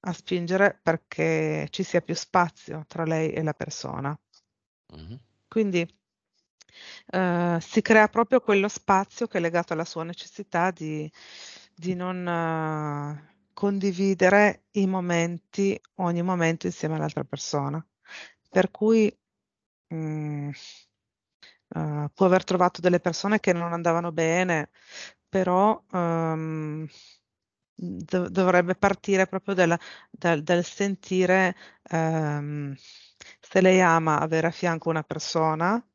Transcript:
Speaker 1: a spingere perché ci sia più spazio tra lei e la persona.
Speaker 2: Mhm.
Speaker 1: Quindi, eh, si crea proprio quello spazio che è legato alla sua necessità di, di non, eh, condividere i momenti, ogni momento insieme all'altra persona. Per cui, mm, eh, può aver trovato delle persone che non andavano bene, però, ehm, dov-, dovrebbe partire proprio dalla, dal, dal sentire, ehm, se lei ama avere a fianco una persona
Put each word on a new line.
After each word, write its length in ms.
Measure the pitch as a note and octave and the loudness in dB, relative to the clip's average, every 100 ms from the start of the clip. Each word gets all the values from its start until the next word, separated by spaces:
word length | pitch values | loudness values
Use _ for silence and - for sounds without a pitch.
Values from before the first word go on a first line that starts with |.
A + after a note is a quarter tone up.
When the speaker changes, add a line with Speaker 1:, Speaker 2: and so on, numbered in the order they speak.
Speaker 1:
a 120 | F#3 | -8
spingere 640 | E3+ - F3+ E3+ F#3+ G3+ - | -10 -6 -4 -2 2 2 2
perché 840 | - D#3+ _ - D#3+ D#3+ D#3 D#3 D#3 | -2 -2 _ -2 0 0 0 -4 -6
ci 120 | - | -6
sia 180 | F#3+ F3 | -2 -2
più 140 | - E3+ | -2 -8
spazio 720 | - F3+ E3+ _ - D#3 D3+ | 0 2 2 _ -12 -12 -10
tra 160 | - D#3+ | -6 -2
lei 260 | D#3+ D#3+ | 0 0
e 120 | - | -2
la 100 | D#3 | -4
persona. 640 | - D#3+ - C3+ - C#3 D3 _ _ _ _ _ _ _ | -4 -10 -10 -10 -6 -8 -8 _ _ _ _ _ _ _
Speaker 2:
Mhm. 260 | D#2 D#2+ B2+ _ _ _ | -20 -18 -18 _ _ _
Speaker 1:
Quindi, 400 | A3+ G#3 F3 E3+ _ _ _ _ _ _ _ - - - - - | -2 0 0 -2 _ _ _ _ _ _ _ -20 -20 -20 -20 -6
eh, 460 | F#3 F3+ F3 F3 E3+ | -2 0 0 0 -2
si 200 | - - | 0 -2
crea 260 | - A3 G#3+ | 4 6 6
proprio 320 | A3+ A#3 B3+ | 2 2 2
quello 260 | - G3+ G3+ | 4 2 2
spazio 600 | - - F#3+ G3 - A#3 | -4 0 0 0 -8 -6
che 100 | F#3+ | -2
è 40 | |
legato 320 | E3+ E3+ E3+ | 0 -2 -2
alla 120 | D#3+ F3 | -6 -6
sua 180 | E3 | -8
necessità 680 | E3 F3 - - G3+ E3+ F3+ | -10 -12 -16 -16 -6 0 0
di, 400 | F3 D#3 D3+ D#3 _ - - - - - | -2 -8 -6 -8 _ -20 -20 -20 -20 -20
di 220 | - E3+ F3+ | -12 -8 -6
non, 320 | F3+ F3+ F3+ | -6 -4 -4
eh, 1120 | E3+ E3 D#3+ D#3 D#3 D3+ D3 D3 D3 - _ _ | -2 -2 -2 -2 -4 -4 -4 -6 -10 -16 _ _
condividere 1120 | - G3+ G3 G3 F3 G3 F#3 F#3 G3+ G#3 - _ | -4 -2 0 -2 0 0 4 6 6 6 2 _
i 140 | G#3 F#3+ | -2 0
momenti, 920 | F#3+ F3 E3+ E3+ E3+ _ - G3 - _ - | 0 0 0 0 -4 _ -2 -2 -2 _ -6
ogni 260 | F3+ E3+ | -4 -2
momento 440 | F3 F#3 E3 E3 F3+ | -2 0 0 0 -6
insieme 280 | - D#3 D#3 | -6 -6 -4
all'altra 280 | D3+ D3 | -4 -6
persona. 600 | C3+ C#3 - D3 C#3 D#3 - _ _ - - _ _ | -8 -8 -6 -4 -4 -6 -12 _ _ -20 -20 _ _
Per 220 | F#3 F#3 | 0 0
cui, 420 | - G#3+ A3+ G#3+ - _ _ _ _ _ _ _ | 0 2 4 2 -2 _ _ _ _ _ _ _
mm, 560 | D#3+ D#3 D#3 D3+ D3 C#3+ C#3 - - _ _ _ _ _ _ - _ _ D#3+ | -8 -6 -4 -6 -6 -8 -12 -18 -20 _ _ _ _ _ _ -20 _ _ -8
eh, 340 | D#3 D3 D3 | -6 -4 -6
può 120 | _ F#3+ | _ 4
aver 180 | F#3 | 4
trovato 380 | - F#3 F3 - | 2 2 2 2
delle 180 | F3 F3 | 2 2
persone 400 | F3+ E3 G3+ G#3+ | 0 -4 0 0
che 140 | - | 2
non 200 | F3 E3+ | 0 -2
andavano 380 | E3+ E3+ E3 F3 | -2 0 0 -2
bene, 580 | D#3+ D#3+ E3+ F#3 D#3+ - _ _ - - _ _ | -2 0 2 2 0 -2 _ _ -18 -18 _ _
però, 560 | F#3+ F3+ F3+ G#3 G#3+ _ | -2 2 4 4 2 _
ehm, 960 | F#3 E3+ E3 E3 D#3+ D#3+ D#3+ D3+ D3+ D#3 - - _ _ _ _ _ _ - | -4 -2 0 -2 -4 -4 -6 -6 -8 -10 -16 -20 _ _ _ _ _ _ -14
dov-, 520 | F3 F3+ D#3+ F#3 F3+ | -10 -10 -4 -4 -2
dovrebbe 480 | F3+ F#3 F3+ F3 F#3 | 0 2 2 0 0
partire 520 | G3+ G3 - F#3+ F#3+ | 0 0 0 0 0
proprio 260 | F#3+ - F#3+ | -2 -4 2
dalla, 240 | E3+ E3+ - - _ | 2 2 -4 -20 _
dal, 300 | - F3 D#3+ | -4 0 0
dal 200 | D3+ F3 F3 | 2 0 0
sentire, 880 | - G3+ F#3+ - F#3 F3+ F#3 F#3 F#3 - _ | -4 -4 -4 -2 0 4 4 2 0 -16 _
ehm, 920 | - E3 D#3+ D#3+ D3+ D3 D3 D3 C#3+ C#3 - - - _ - - | -6 -2 0 0 -2 -4 -6 -6 -8 -10 -18 -20 -20 _ -20 -20
se 220 | - G3 | 0 4
lei 200 | F#3 F#3 | 6 6
ama 380 | F3+ E3 D#3+ D3+ | 6 6 4 2
avere 280 | D#3 D#3+ D#3+ | 2 0 0
a 40 | |
fianco 380 | E3+ F3+ E3 D#3+ | -2 -4 -2 -2
una 140 | D#3+ | -4
persona 800 | D3+ D#3 - E3+ D#3+ D#3 F3 A3+ - | -4 -10 -4 0 0 0 0 0 -4